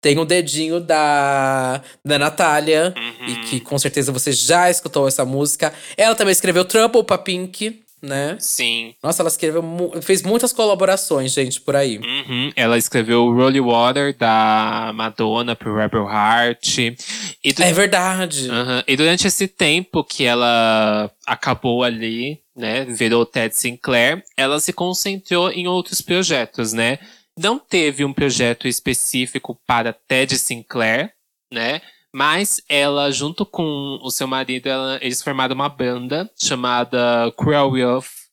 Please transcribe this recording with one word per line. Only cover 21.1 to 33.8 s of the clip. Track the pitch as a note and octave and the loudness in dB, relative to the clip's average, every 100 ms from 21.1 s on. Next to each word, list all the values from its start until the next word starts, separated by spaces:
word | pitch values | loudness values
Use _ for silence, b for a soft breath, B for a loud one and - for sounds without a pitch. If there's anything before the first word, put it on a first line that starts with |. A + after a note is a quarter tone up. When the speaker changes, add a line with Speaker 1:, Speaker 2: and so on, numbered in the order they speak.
| _ | _
Speaker 2:
acabou | - A#2+ - B2+ C3 A#2+ | -8 -4 -2 -2 -2 0
ali, | B2 A#2 A2+ A2+ B2+ D3+ _ - | 0 -2 -6 -6 -6 -8 _ -10
né, | A2+ A#2+ | -6 -4
virou | C3 A#2 A#2 A#2 | -4 -2 2 2
Ted | A#2 - A2+ - | 2 0 -2 -2
Sinclair, | B2+ A#2+ - B2 A#2+ E3 - - | -4 -4 -2 2 2 0 -6 -2
ela | C3+ D3 | 0 0
se | C#3+ | -2
concentrou | F3 F3+ F3+ G3+ G3 - F3 F3+ | -2 -4 -2 -4 -6 -2 0 0
em | F3 F3+ | -2 -2
outros | F3+ F3 - | -2 -2 -8
projetos, | - F3 F#3 C#3+ A2+ - A2+ | -2 0 0 0 -2 -4 -4
né? | A2+ A#2 C3 B B B - | 0 0 -2 B B B -4
Não | F3+ B3+ | -2 -2
teve | _ F#3+ D#3 C#3 | _ 0 0 0
um | C#3+ | -2
projeto | C3+ C#3+ A#2+ A#2+ A#2+ C3 | 0 0 2 0 0 -4
específico | A#2+ - B2 - B2+ B2 - - A#2+ | -4 -2 -4 -2 -2 -2 -6 -10 -14
para | _ A#2+ A#2 | _ 0 0
Ted | A2 _ C3 C3+ C3 | -6 _ 0 2 0
Sinclair, | - A#2+ A2 B2+ A2 A2+ F#3+ _ _ _ _ | -2 -6 -8 -2 0 0 -2 _ _ _ _
né? | A#2+ A#2 D3+ b b b | -6 -4 -4 b b b
Mas | C3 C#3+ E3 G3+ - _ | -2 0 2 0 -4 _
ela, | D3 C#3+ C#3+ C#3+ | 0 2 2 0
junto | C3 C#3+ E3+ G3+ | -2 -6 -6 -6
com | - E3 D3 | -4 -4 -4